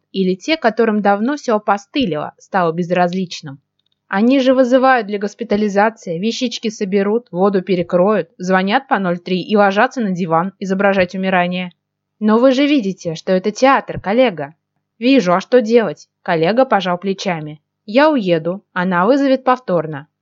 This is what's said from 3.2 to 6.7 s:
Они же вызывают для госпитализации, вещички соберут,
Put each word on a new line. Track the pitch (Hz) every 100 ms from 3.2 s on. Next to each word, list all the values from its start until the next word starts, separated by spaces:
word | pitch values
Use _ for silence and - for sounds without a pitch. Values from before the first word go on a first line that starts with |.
| 180 - 151 139 _ _ _ _ _
Они | 196 240 277
же | 254
вызывают | 262 240 262 262 254 202
для | 202
госпитализации, | 202 - 220 208 214 196 220 220 185 165
вещички | 220 233 247 -
соберут, | 214